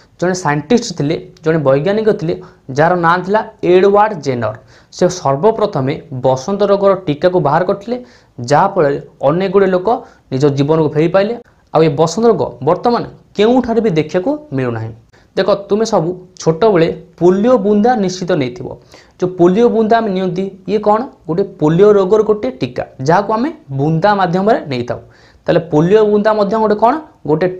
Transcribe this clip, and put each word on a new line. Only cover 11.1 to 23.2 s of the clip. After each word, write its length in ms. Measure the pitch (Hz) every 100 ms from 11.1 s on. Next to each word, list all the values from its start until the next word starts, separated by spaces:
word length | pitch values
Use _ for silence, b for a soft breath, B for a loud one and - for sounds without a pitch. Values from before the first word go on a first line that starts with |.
| 185 202 233 - b b
ଆଉ 60 | 147
ଏ 80 | 160 139
ବସନ୍ତ 280 | 165 214 233
ରୋଗ 140 | 202 - -
ବର୍ତ୍ତମାନ 400 | 135 180 240 233 147 - _ -
କେଉଁଠାରେ 440 | 214 254 240 226
ବି 100 | 220
ଦେଖିବାକୁ 400 | 160 151 185 185 294 -
ମିଳୁନାହିଁ। 400 | 131 127 113 113 113 _ b b -
ଦେଖ, 120 | 190 202 -
ତୁମେ 160 | 202
ସବୁ 260 | 220 202 160 180 - -
ଛୋଟବେଳେ 460 | - 165 226 185 190 - - -
ପୋଲିଓ 360 | 175 185 226 254
ବୁନ୍ଦା 320 | 190 208 220 247
ନିଶ୍ଚିତ 340 | 190 180 180
ନେଇଥିବ। 340 | 175 127 - - - b b b b
ଯେଉଁ 120 | 180 -
ପୋଲିଓ 280 | 175 185 240
ବୁନ୍ଦା 260 | 208 214 226
ଆମେ 140 | 220
ନିଅନ୍ତି, 340 | 185 190 175 196 - -
ଇଏ 100 | 214
କ'ଣ? 220 | 214 214 262 - -
ଗୋଟେ 180 | 175 - -
ପୋଲିଓ 280 | 151 170 208
ରୋଗର 280 | 202 185 214
ଗୋଟେ 260 | 214 208 262 262
ଟୀକା, 240 | 120 - - -
ଯାହାକୁ 300 | 135 175